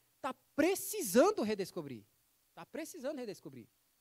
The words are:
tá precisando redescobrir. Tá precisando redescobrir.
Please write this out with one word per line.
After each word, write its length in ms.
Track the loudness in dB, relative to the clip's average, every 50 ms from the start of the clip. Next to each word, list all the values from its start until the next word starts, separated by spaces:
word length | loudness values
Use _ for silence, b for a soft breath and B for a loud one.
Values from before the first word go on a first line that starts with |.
| b b b _
tá 120 | -8 -8 -8 -8 _ _ _
precisando 840 | 4 4 4 4 2 -2 -6 -4 -4 -4 4 6 8 8 8 6 2
redescobrir. 640 | 0 -2 -2 -2 -4 -6 -6 -10 -10 -8 -10 -12 -14 _ _ _ _ _ _ _ _ _ _
Tá 120 | -18 -16
precisando 520 | -10 -8 -8 -8 -8 -10 -8 -8 -8 -6 -6
redescobrir. 500 | -8 -10 -10 -12 -14 -16 -16 -16 -18 -18 _ _ _ _ _ _